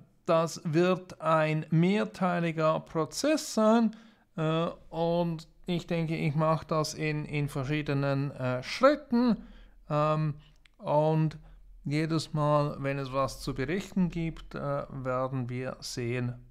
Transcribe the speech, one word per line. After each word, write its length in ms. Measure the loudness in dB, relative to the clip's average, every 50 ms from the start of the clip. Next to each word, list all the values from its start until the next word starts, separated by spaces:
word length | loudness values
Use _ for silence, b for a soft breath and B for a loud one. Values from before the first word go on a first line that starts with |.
| -14 _ _ _ _
das 360 | 2 4 4 4 0 -4 -8 -6
wird 560 | 0 2 4 4 4 2 0 -2 -10 -14 -4
ein 460 | 0 2 2 4 4 2 0 -2 0 2
mehrteiliger 1080 | 2 4 4 4 4 2 0 -2 -2 -2 0 0 0 0 0 -2 0 2 2 2 2 0
Prozess 760 | -4 -4 -4 -2 -2 -2 -4 -2 2 2 2 0 -2 -2 0
sein, 420 | 4 6 6 6 6 4 2 B B B B B B B B _
äh, 300 | -2 -2 0 0 0 0 -2 -4 -8 -16 -10
und 580 | -4 -2 0 2 2 2 0 -2 -4 -6 -10 -16 _ -12 -4
ich 220 | -4 -4 -4 -2
denke, 280 | -2 -2 -2 0 -2 0
ich 200 | 0 0 0 2
mache 300 | 2 2 2 2 0 -2
das 280 | -2 -2 -2 0 -2 -4
in, 320 | -4 -2 -2 -2 -4 -4
in 240 | -4 -2 -2 -2 -2
verschiedenen, 840 | -2 -4 -2 -2 -2 -2 0 0 0 0 0 0 0 0 -2 -4
äh, 320 | -4 -4 -2 -2 -2 -2 -4
Schritten, 840 | -8 0 4 6 6 6 4 0 0 0 2 4 4 2 B B B B B B B B B -6 -2
ähm, 460 | 0 2 2 2 2 2 0 -2 -4 -6 b b b b b -20 _
und 600 | _ -4 0 2 2 4 4 4 2 2 0 -2 b b b b b b -20 -20 -10 -6
jedes 500 | -2 -2 -2 0 0 0 -2 -2 -2 -2
Mal, 440 | 0 2 2 4 2 2 0 -4 -4
wenn 180 | -4 -4 -4
es 140 | -4 -6 -4
was 300 | -2 -2 -2 -2 -4 -6
zu 120 | -8 -6 -4
berichten 560 | -2 -2 -2 -2 -4 -6 -2 0 0 0 2
gibt, 460 | 0 -2 -4 -4 -6 -8 -14 -12 -10
äh, 300 | -6 -4 -4 -4 -4 -6 -8
werden 600 | -10 -8 -4 -2 -2 -2 -2 -2 -2 -4 -4 -4
wir 260 | -6 -6 -6 -8 -10 -10
sehen, 560 | -12 -10 -8 -6 -4 -2 -2 -2 -2 -4 -4 -8 -14 -20